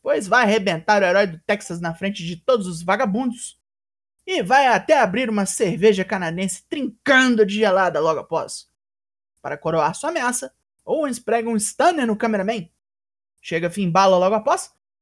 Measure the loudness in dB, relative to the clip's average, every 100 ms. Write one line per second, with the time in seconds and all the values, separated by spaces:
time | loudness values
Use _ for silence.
0 | -4 -2 2 2 4 2 0 -2 2 2
1 | 4 2 0 -2 -4 -4 -6 -8 -8 -6
2 | -8 -8 -10 -6 -2 0 -2 -6 -2 0
3 | 0 -2 -4 -6 -12 -18 _ _ _ _
4 | _ _ -6 -4 2 4 4 2 4 4
5 | 4 0 -2 -2 -2 -2 -2 2 2 2
6 | 0 -4 -4 -4 -6 -6 -8 -6 -6 -4
7 | 2 4 4 4 2 2 2 2 2 0
8 | 0 -2 -4 -6 -6 -12 -18 _ _ _
9 | _ _ _ _ -12 -8 -2 0 0 -2
10 | -6 -4 -2 -4 -8 _ _ _ -6 -2
11 | -2 -4 -2 -2 0 -2 -2 0 2 2
12 | -2 -2 -2 -2 -2 -6 -8 _ _ _
13 | _ _ _ _ -6 -4 -4 -2 0 4
14 | 4 4 2 0 0 -2 -4 _ _ _